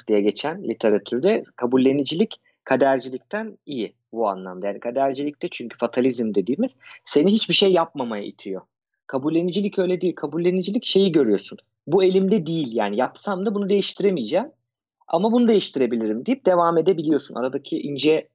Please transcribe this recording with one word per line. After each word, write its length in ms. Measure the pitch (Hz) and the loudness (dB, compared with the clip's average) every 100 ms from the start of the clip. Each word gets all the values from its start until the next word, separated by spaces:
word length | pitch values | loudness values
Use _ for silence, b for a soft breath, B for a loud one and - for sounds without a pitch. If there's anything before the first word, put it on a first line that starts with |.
| - | 0
diye 140 | 104 | 2
geçen 420 | 101 - 143 190 | 2 0 -6 -4
literatürde 800 | 127 113 113 104 - 120 175 220 - - | -6 0 2 2 0 -2 0 0 -4 -6
kabullenicilik 800 | 120 131 131 143 135 156 226 - _ _ | 0 4 4 2 -2 -2 -2 -4 _ _
kadercilikten 960 | - 127 135 135 127 127 - 208 220 - - | -2 2 4 2 -2 -12 -8 -8 -8 -14 -12
iyi 280 | 135 98 _ _ | -8 -8 _ _
bu 180 | 113 107 | -4 -2
anlamda. 380 | 95 92 90 101 | -2 -8 -8 -8
Yani 120 | 101 | -6
kadercilikte 680 | 120 127 135 131 147 147 - | -6 -2 -2 -2 -8 -8 -10
çünkü 260 | - 117 - | -10 -12 -6
fatalizm 560 | 117 - 131 120 110 101 | -4 0 0 0 -2 -2
dediğimiz 400 | 92 147 262 - B B - | -2 -2 -4 -6 B B 0
seni 260 | 147 185 | 2 4
hiçbir 220 | 214 - | 2 2
şey 180 | 165 196 | 2 4
yapmamaya 520 | 180 165 143 120 107 | 4 0 -4 -6 -6
itiyor. 380 | 104 - 101 92 - _ _ _ - | -8 -12 -10 -10 -12 _ _ _ -8
Kabullenicilik 720 | 135 147 165 180 180 202 196 | -4 0 0 0 -2 -2 0
öyle 220 | 180 180 | 0 0
değil. 140 | 180 - | -2 -4
Kabullenicilik 680 | 147 165 175 185 180 220 - | -6 -2 0 0 -2 -4 0
şeyi 260 | 190 196 | 4 4
görüyorsun. 460 | 151 117 98 - - _ _ - | 4 4 2 -2 -18 _ _ 0
"Bu 160 | 190 | 4
elimde 420 | 185 190 190 196 156 | 4 4 2 0 0
değil 300 | 165 127 113 | -2 -2 -2
yani 220 | 104 104 | -2 -2
yapsam 480 | 127 - - 185 208 | -2 -4 -6 -4 -2
da 100 | 202 | -2
bunu 140 | 196 | 0
değiştiremeyeceğim 800 | 202 185 - 196 180 107 190 285 _ _ _ _ _ - | 0 -2 0 0 0 -2 -2 -4 _ _ _ _ _ -4
ama 240 | 165 220 | 0 2
bunu 160 | 240 233 | 4 4
değiştirebilirim." 760 | 208 - 135 120 120 107 110 131 | 4 2 0 0 0 -2 -4 -2
deyip 200 | 269 185 | 0 2
devam 320 | 175 170 165 | 4 4 2
edebiliyorsun. 580 | 160 165 151 143 - - | 2 0 0 -2 -2 -6
Aradaki 440 | 127 139 - 160 | -4 -6 -8 -8
ince 480 | - 139 147 156 - | -6 -2 2 2 -2